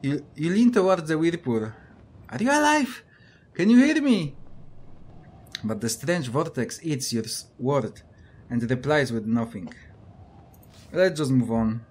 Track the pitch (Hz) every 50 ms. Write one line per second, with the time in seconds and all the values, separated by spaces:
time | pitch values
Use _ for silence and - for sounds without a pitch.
0 | - 139 143 147 143 - - - 151 170 185 208 240 240 240 220 185 190 185 175
1 | 165 151 160 156 160 170 165 165 - 131 117 110 107 113 113 - - - - -
2 | - - - - - - - 147 214 254 285 302 294 294 302 302 269 247 247 -
3 | - _ _ _ - - _ _ _ _ _ - 170 208 240 247 262 294 311 311
4 | 285 277 240 196 160 143 - - - - - - - - - - - - - -
5 | - - - - - - - - - - - - - 107 110 101 113 117 - -
6 | - 143 175 175 139 123 113 143 170 165 - 135 117 113 - - - 165 151 131
7 | 127 - - 113 107 110 - - - - _ _ 120 131 143 139 113 104 - -
8 | - - - - - - - - - - 120 117 117 113 131 123 127 135 151 151
9 | 139 117 117 113 104 110 113 120 117 113 - 101 87 78 - - - - - -
10 | - - - - - - - - - - - - - - - - - - - 165
11 | 185 190 160 151 156 127 135 127 117 107 113 113 113 110 110 117 - -